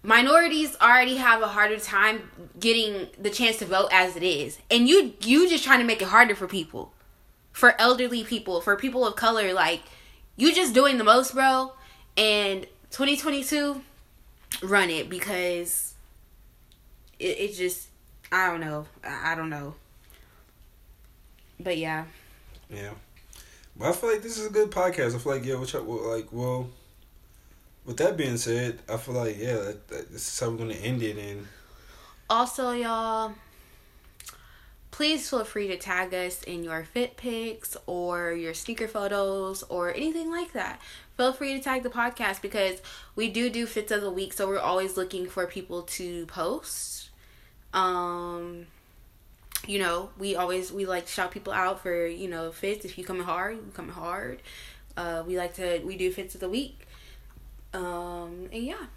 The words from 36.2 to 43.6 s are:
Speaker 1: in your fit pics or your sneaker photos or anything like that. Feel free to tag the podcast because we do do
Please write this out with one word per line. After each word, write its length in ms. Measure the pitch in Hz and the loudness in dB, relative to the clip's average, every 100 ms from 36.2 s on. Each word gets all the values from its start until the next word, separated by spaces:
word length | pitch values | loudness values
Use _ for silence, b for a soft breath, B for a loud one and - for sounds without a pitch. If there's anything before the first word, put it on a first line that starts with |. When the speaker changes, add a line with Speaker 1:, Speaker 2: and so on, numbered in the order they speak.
| 180 180 | -6 -8
Speaker 1:
in 200 | - 170 | -10 -10
your 220 | 170 160 | -6 -8
fit 320 | 160 240 247 - | -6 -4 -4 -6
pics 580 | 247 226 226 220 - - - | -8 -6 -8 -10 -12 -12 -8
or 460 | 180 175 175 170 | -4 -2 -2 -2
your 200 | 170 165 | -4 -6
sneaker 340 | 160 - 226 220 | -8 -8 -6 -6
photos 760 | 220 202 202 196 196 190 190 | -4 -2 0 0 -2 -4 -8
or 320 | - 180 175 | -6 -4 -4
anything 360 | - 311 330 330 | -2 -4 -4 -4
like 220 | 339 349 | -6 -6
that. 260 | 226 - - B B B - | -8 -8 -10 B B B 0
Feel 180 | 254 | 0
free 180 | 262 277 | 0 -6
to 80 | 269 | -4
tag 220 | 269 262 | -2 -2
the 80 | 247 | -2
podcast 500 | 247 240 240 214 196 | -2 -4 -2 -4 -2
because 400 | 202 214 190 185 B B B | -4 0 0 -2 B B B
we 140 | - 220 | -4 -2
do 220 | 226 247 | 0 -2
do 160 | 233 | -2